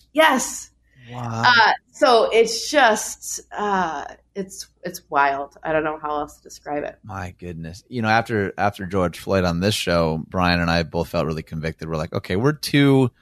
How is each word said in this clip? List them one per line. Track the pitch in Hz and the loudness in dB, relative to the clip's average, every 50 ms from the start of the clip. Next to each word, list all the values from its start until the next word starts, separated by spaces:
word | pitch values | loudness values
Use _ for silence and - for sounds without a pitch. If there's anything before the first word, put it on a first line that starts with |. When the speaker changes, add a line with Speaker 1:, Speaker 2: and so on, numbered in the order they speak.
| _ _ | _ _
Speaker 1:
Yes. | - 294 320 311 269 240 - - - - - - _ _ _ _ _ _ - 240 | 0 2 4 4 4 2 -2 -4 -8 -14 -16 -18 _ _ _ _ _ _ -20 -16
Speaker 2:
Wow. | 240 123 120 - 117 113 - | -12 -10 -8 -6 -4 2 4
Speaker 1:
Uh, | - 247 226 220 196 - - _ _ | 4 6 6 6 4 2 0 _ _
so | _ - 302 262 240 220 - - 208 | _ 0 2 4 6 4 4 4 4
it's | 226 226 - - - - - | 4 4 4 0 -6 -6 0
just, | 294 285 254 226 214 226 - - - - - - - - - - - | 2 4 4 4 4 2 -2 -8 -12 -12 -12 -12 -12 -12 -14 -12 -8
uh, | - 208 208 196 185 180 160 156 143 - - - _ _ _ - | -4 -2 0 0 0 0 -2 -4 -8 -10 -12 -16 _ _ _ -10
it's, | 196 190 190 - - - _ _ _ - | -10 -10 -10 -12 -18 -18 _ _ _ -12
it's | 175 175 - _ - | -12 -12 -12 _ -2
wild. | 156 139 143 139 139 139 143 - _ - - | 0 2 2 2 0 -2 -8 -10 _ -10 -6
I | 160 | -2
don't | 156 156 156 | -2 0 0
know | 151 156 156 | -2 -6 -6
how | 156 147 151 147 | -6 -6 -4 -4
else | 151 147 - | -6 -8 -12
to | _ _ | _ _
describe | - - - - 151 147 147 - | -20 -20 -16 -10 -8 -8 -6 -6
it. | - - _ _ | -8 -12 _ _
Speaker 2:
My | 107 95 95 90 90 87 - | -12 -10 -10 -10 -10 -12 -12
goodness. | 87 87 82 82 82 80 90 - _ | -12 -12 -12 -10 -12 -14 -14 -16 _
You | - 123 120 | -10 -6 -2
know, | 110 107 | 2 4
after, | 110 117 113 - 117 104 98 90 - | 4 4 2 2 -2 -2 -2 -2 -2
after | - 98 104 - - 98 | -2 -2 -2 -2 -4 -8
George | 85 98 95 90 87 - - | -2 0 0 0 0 -2 -6
Floyd | - 101 98 95 90 | -4 0 0 2 2
on | 87 85 85 | 0 0 0
this | 95 107 110 | 0 0 0
show, | - - 90 87 85 82 80 80 80 - | 0 -2 0 2 2 2 0 0 -4 -6
Brian | - 92 92 90 87 87 87 | -6 -2 0 2 2 2 2
and | 85 85 | 2 2
I | 85 85 82 | 2 0 0
both | 71 85 85 80 - | -2 -2 -4 -4 -2
felt | - 85 73 | -2 -2 -2
really | 80 78 78 78 | -2 -4 -6 -8
convicted. | - 82 80 78 80 76 - 80 | -8 -10 -6 -6 -6 -8 -8 -8
We're | 80 80 | -6 -6
like, | 78 80 - - | -6 -6 -4 -6
"Okay, | 98 - - 90 | -8 -4 -2 -2
we're | 98 123 147 151 | 2 2 0 0
two | - - - - 143 143 139 135 135 131 120 _ _ | -2 -6 0 2 4 6 6 6 4 4 2 _ _